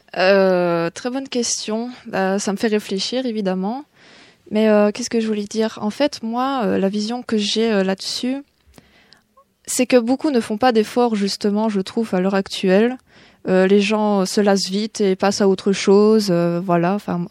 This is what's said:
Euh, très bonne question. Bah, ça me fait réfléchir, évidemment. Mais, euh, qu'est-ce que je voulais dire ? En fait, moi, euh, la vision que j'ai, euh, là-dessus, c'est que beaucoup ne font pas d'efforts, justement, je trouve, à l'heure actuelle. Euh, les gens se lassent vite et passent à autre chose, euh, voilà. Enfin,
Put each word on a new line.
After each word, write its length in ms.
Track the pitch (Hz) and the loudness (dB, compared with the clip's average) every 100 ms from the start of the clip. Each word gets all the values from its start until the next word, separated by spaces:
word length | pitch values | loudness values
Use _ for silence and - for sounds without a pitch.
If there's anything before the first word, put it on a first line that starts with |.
| _ 175 | _ -2
Euh, 720 | 185 196 190 180 175 170 170 | 2 4 4 2 0 0 -2
très 200 | - 247 | -6 -8
bonne 180 | 262 269 | -8 -6
question. 600 | 247 233 - - 220 247 247 233 | -4 -4 -4 -6 -6 -8 -12 -8
Bah, 320 | 190 190 196 | -4 -2 -2
ça 140 | 208 | -2
me 40 | 196 | -2
fait 100 | 226 | 0
réfléchir, 560 | 214 - 190 - 247 262 | -2 -2 -6 -4 -4 -4
évidemment. 580 | 220 190 185 190 262 - _ - - - _ - | -4 -2 -2 -4 -6 -12 _ -20 -20 -20 _ -6
Mais, 180 | 214 220 | 0 4
euh, 220 | 208 208 | 4 4
qu'est-ce 160 | 202 240 | 0 -4
que 100 | 226 | -2
je 60 | 220 | 0
voulais 180 | 208 | -2
dire ? 340 | 202 220 220 - | -4 -2 -4 -4
En 100 | 214 | -6
fait, 320 | - 294 - | -2 -2 -2
moi, 400 | 226 240 269 269 | -6 -4 -2 -2
euh, 140 | 190 196 | 0 0
la 100 | 190 | 0
vision 340 | 208 208 247 | -2 -4 -6
que 160 | - 214 | -4 -2
j'ai, 340 | 202 214 226 | 0 0 2
euh, 120 | 202 | 2
là-dessus, 580 | 190 190 - - 247 277 285 _ _ - - _ _ _ _ _ _ _ | 0 -2 -6 -6 -6 -6 -10 _ _ -20 -20 _ _ _ _ _ _ _
c'est 220 | - - 247 | -6 -4 2
que 100 | 247 | 2
beaucoup 340 | 226 262 311 | 2 -2 0
ne 100 | 247 | -2
font 180 | - 214 | -2 0
pas 140 | 254 | 2
d'efforts, 420 | 220 208 247 240 | 2 0 0 0
justement, 540 | 208 196 - 208 208 220 | 0 -2 -2 -2 0 -2
je 120 | 202 | -2
trouve, 340 | 190 233 226 | -4 -4 -2
à 60 | 185 | 0
l'heure 140 | 190 | 0
actuelle. 640 | 202 - - 190 190 240 254 _ _ - _ - | -2 -4 -2 2 4 4 -2 _ _ -20 _ 0
Euh, 180 | 185 190 | 2 4
les 140 | 202 | 4
gens 440 | 202 214 208 202 185 | 4 0 2 0 0
se 140 | 220 | 2
lassent 280 | 202 196 190 | 2 2 0
vite 320 | 196 220 - | -4 -4 -2
et 160 | 196 185 | 0 0
passent 240 | 196 202 | 0 2
à 80 | 196 | 2
autre 240 | 185 202 | 2 0
chose, 560 | 190 208 202 214 220 202 | 0 4 6 6 4 2
euh, 300 | 170 170 170 | 0 0 -2
voilà. 300 | 190 170 170 | 0 0 2
Enfin, 320 | 202 - 175 175 | -2 -4 -6 -6